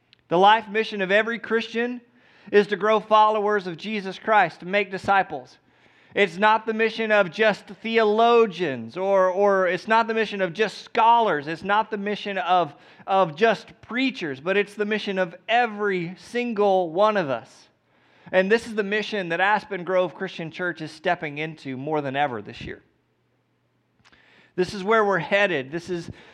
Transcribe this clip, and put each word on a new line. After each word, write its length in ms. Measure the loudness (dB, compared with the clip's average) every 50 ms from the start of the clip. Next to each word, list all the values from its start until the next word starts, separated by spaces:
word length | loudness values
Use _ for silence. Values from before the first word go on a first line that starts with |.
| _ _ _ _ _ -2
The 100 | 2 6
life 300 | 6 6 6 4 2 -2
mission 340 | -4 -4 -4 -4 -4 -4
of 80 | -2 2
every 280 | 2 2 2 0 -4 -8
Christian 640 | -4 -2 -2 -2 -2 -4 -4 -4 -4 -4 -6 -10 -16 _ _ _ _ _ _ _ _ 2
is 160 | 4 4 4 2
to 80 | 0
grow 220 | -2 2 2 2 2
followers 680 | 2 4 4 6 6 4 4 2 0 0 0 -2 -2
of 100 | -6 -10
Jesus 420 | -10 -8 -8 -8 -6 -6 -8 -12 -6
Christ, 420 | 0 2 4 4 4 2 -2 -8
to 60 | -8
make 240 | -4 -2 -2 -2 -4
disciples. 680 | -6 -4 0 2 2 2 2 0 -6 -12 -12 -16 -20 _ _ _ _ _ _ _ _ _ _ _ -2
It's 240 | 0 0 0 0 2
not 260 | 2 2 2 2 0
the 80 | -4
mission 400 | -2 -2 -2 -2 -2 -2 -2 2
of 180 | 2 2 2 2
just 360 | 0 2 2 2 2 0 -6 -16 -16 -12
theologians, 1120 | -6 0 2 2 4 4 4 4 4 6 6 6 4 2 0 -2 -4 -2 -2 -4 -8 -10 -8
or, 320 | -4 0 2 4 4 4 2
or 380 | 2 2 2 2 4 2 2
it's 220 | 0 0 -2 0 2
not 180 | 2 2 2
the 80 | 0 -2
mission 260 | -2 -2 -4 -2 -2
of 140 | -4 -2 0
just 240 | -2 -2 -2 -4 -8
scholars. 680 | -16 -4 0 2 4 6 6 6 4 2 0 -2 -4
It's 180 | -6 -8 -6 -4
not 260 | 0 0 0 0 -2
the 80 | -6 -6
mission 400 | -4 -4 -6 -6 -6 -6 -6 -4
of, 360 | 0 2 2 2 2 0 -4 -12 -20 -20 -20 -12 -4
of 300 | 0 2 2 2 2 2
just 420 | 2 2 2 2 0 -4 -12 -20 _
preachers, 580 | -14 -8 -4 -2 -2 -2 -2 -4 -6 -6 -6 -6
but 160 | -4 -2 0
it's 160 | 0 -2 -2
the 140 | -4 -6 -4
mission 320 | -2 -4 -4 -4 -4 -2 -2
of 160 | -2 -4 -6 -10 _
every 680 | 0 0 2 2 0 -2 -4 -2 -2 -2 -2 -4 -6 -10 -14
single 720 | -14 -8 -6 -4 -4 -2 0 0 2 2 2 2 0 0
one 280 | 0 2 2 2 2 0
of 100 | 0 -2
us. 400 | -2 -4 -6 -12 -20 -20 _ _ _ _ _ _ _ _ _ _ _ _ _ -2
And 180 | 0 2 2 4
this 160 | 2 0 0
is 80 | -2 -4
the 80 | -4
mission 460 | -4 -2 -4 -4 -4 -4 -6 -6 -4 -4
that 120 | -2 0
Aspen 440 | 2 2 2 0 -2 -6 -10 -8 -4
Grove 300 | -2 0 0 0 0 -4
Christian 360 | -8 -10 -10 -10 -10 -12 -10
Church 300 | -8 -6 -6 -6 -6 -8
is 100 | -12 -14
stepping 460 | -12 -4 -2 -2 -2 -2 -4 -8 -8
into 400 | -8 -8 -8 -10 -12 -12 -10 -10
more 240 | -8 -6 -4 -4 -4
than 160 | -4 -4 -2
ever 240 | -2 -2 -2 -4 -6
this 220 | -10 -12 -16 -14
year. 200 | -14 -14 -14 -16 _ _ _ _ _ _ _ _ _ _ _ _ _ _ _ _ _ _ _ _ _ _ _ _ _ _ _ _ _ _ _ _ _ _ _
This 160 | -4 -4 -4
is 100 | -4 -4
where 220 | -2 2 2 2 2
we're 140 | 2 0 0
headed. 520 | 0 0 0 2 2 2 0 -4 -6 -6
This 200 | -10 -10 -8 -8
is, 200 | -8 -8 -8 -10 -16 -18 -20 -20